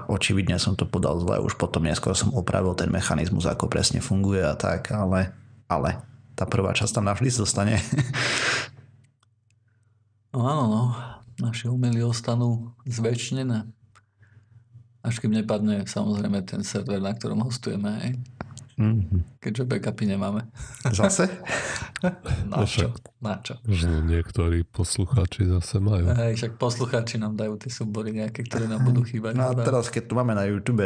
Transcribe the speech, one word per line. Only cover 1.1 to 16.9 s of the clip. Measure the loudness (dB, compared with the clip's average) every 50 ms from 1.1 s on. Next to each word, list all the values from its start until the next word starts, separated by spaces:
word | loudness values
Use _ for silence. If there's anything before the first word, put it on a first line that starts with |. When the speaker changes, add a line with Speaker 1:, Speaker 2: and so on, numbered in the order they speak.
| 0 0
Speaker 1:
zle. | 0 0 0 0
Už | 0 -2 0 0
potom | -2 0 0 0 0
neskôr | 2 0 0 0 0 0 2
som | 0 0 0
opravil | 0 0 0 0 2 2 2 0
ten | 0 0 0
mechanizmus, | 0 0 0 0 0 0 2 0 0 0 0
ako | 0 0 0 0 0
presne | 0 2 2 2 0 0
funguje | 0 0 0 2 2 2 2 2
a | 2 0 0 0
tak, | -2 -2 -2 -2 -2 -4
ale, | -2 0 0 2 2 2 2 0 -2 -8 -18 -20 -20 -20 -6 -2
ale | -2 0 0 0 -2 -4 -8 -14 -20 -20 -20 -18 -6
tá | -4 -2 0
prvá | 2 2 2 2 2
časť | 0 0 0
tam | 0 0 0
navždy | 0 0 2 0 0
zostane. | 2 2 0 0 2 2 2 4 4 2
<laughs> | 2 2 0 0 0 0 -2 -2 -2 0 0 0 0 0 0 -2 -4 -6 -10 -18 -20 -20 -20 -20 _ _ _ _ _ _ _ _ _ _ _ _ _ _ _ _ _ _ _ _ _ _ _ _ _ _ -2
Speaker 2:
No | 0 0
áno, | 2 2 2 2 2
no. | 2 2 2 0 0 -2 -8 -12 -14 -18 -20 -16 -8 -6
Naše | -4 -4 -4 -4 -4 -2
omily | 0 0 2 2 2 2 2
ostanú | 0 0 -2 -2 -2 0 2 2 2 2 0 -2 -8 -14 -12 -10
zväčšnené. | -8 -4 -2 0 0 0 0 -2 -4 -4 -2 -2 -2 -2 -2 -4 -6 -12 _ _ _ _ -20 _ _ _ _ -20 -20 -20 -20 -20 _ -20 -20 -20 _ -20 -20 -20 _ _ _
Až | -4 -4 -2 0 0
kým | 0
nepadne, | 2 2 2 0 0 0 2 2 0 0 -2 -4
samozrejme, | -4 -2 -2 0 0 0 0 0 -2 -2 -4
ten | -4 -6 -6
server, | -6 -4 -6 -6 -4 -2